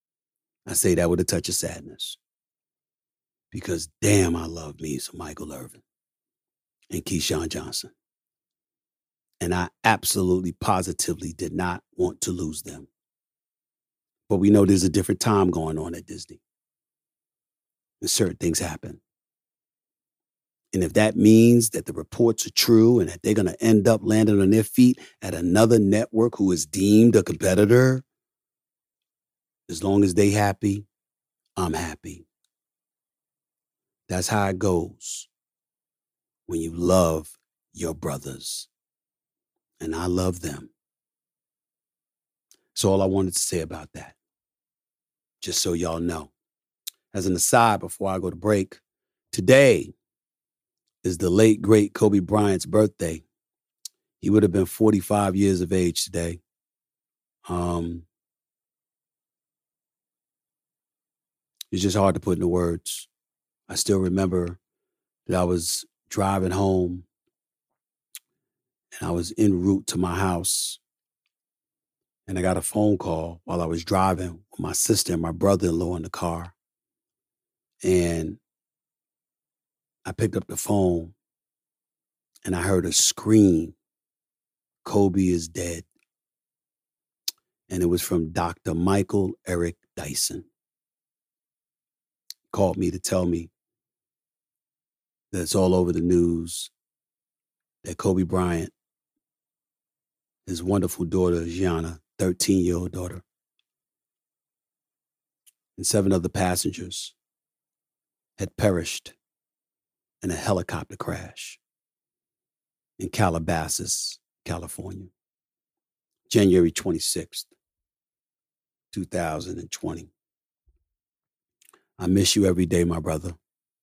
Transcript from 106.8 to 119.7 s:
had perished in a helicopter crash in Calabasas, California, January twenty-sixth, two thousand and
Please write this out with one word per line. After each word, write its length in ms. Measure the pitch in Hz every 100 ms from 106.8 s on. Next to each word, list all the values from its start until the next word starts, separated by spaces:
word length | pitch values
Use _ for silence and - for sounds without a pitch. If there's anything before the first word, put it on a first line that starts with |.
| 90 - - _ _ _ _ _ _ _ _ _ _ _ _ -
had 200 | 98 -
perished 560 | 104 90 82 - - _ _ _ _ _ _ _ _ _ _ _
in 80 | 92
a 40 | 80
helicopter 600 | 104 92 87 80 78 104
crash 640 | - 87 90 - - - _ _ _ _ _ _ _ _ _ _ _ _ _ -
in 100 | 90
Calabasas, 1120 | - 98 82 80 82 78 - - - - - _ _ -
California, 640 | 85 80 - 92 92 92 _ _ _ _ _ _ _ _ _ _ _ -
January 420 | 120 98 90 82
twenty-sixth, 760 | - 92 80 - 87 82 - - _ _ _ _ _ _ _ _ _ _ _ _ _ _
two 140 | - 85
thousand 540 | 87 85 78 85 -
and 120 | 87